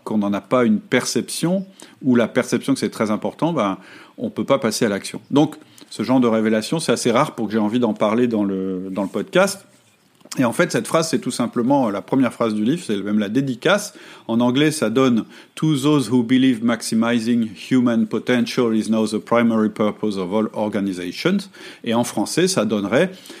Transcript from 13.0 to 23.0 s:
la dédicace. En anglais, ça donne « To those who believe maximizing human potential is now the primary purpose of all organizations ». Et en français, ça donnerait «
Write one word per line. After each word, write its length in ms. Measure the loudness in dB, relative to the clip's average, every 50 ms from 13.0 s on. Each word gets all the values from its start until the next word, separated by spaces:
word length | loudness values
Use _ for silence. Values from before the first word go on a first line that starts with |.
| -2 -2 0 0
la 120 | 0 0
dédicace. 640 | 0 0 0 -2 -4 -2 0 0 0 0 -2 -6 -12 -18 -20 -20 -20 -16 -8 -4
En 120 | 0 0
anglais, 280 | 2 2 2 2 2 2
ça 220 | 2 0 0 0
donne « 340 | 2 4 4 4 4 2 0 -4 -10 -20 -20 -20 _
To 200 | -2 0 0 0
those 360 | 2 2 2 2 2 2 2
who 100 | 0 0
believe 420 | 2 2 2 4 4 4 2 2 0
maximizing 840 | 0 -2 -2 -2 -2 -2 0 2 2 0 0 0 0 0 0 0 -2 -6 -12 -4 0
human 340 | 2 2 4 4 2 2 0
potential 720 | 0 -2 -4 -2 0 0 0 0 0 0 0 0 2 2
is 160 | 0 0 0
now 160 | 0 0 0 0
the 100 | -2 -4
primary 520 | -2 0 2 2 4 4 2 2 2 0
purpose 460 | 0 0 0 -2 0 -2 -4 -4 -4 -4
of 140 | -4 -2
all 180 | 0 -2 -2 -2 -2
organizations ». 960 | -4 -4 -4 -2 -2 -2 -4 -4 -6 -6 -8 -8 -2 0 0 0 0 -2 -6 -12 -20 -20 -20 -18 -10 -4
Et 120 | 0 0
en 80 | 0 0
français, 440 | 0 -2 -4 -4 -2 0 0 0 2
ça 180 | 2 0 0
donnerait « 440 | 0 0 -2 0 2 2 2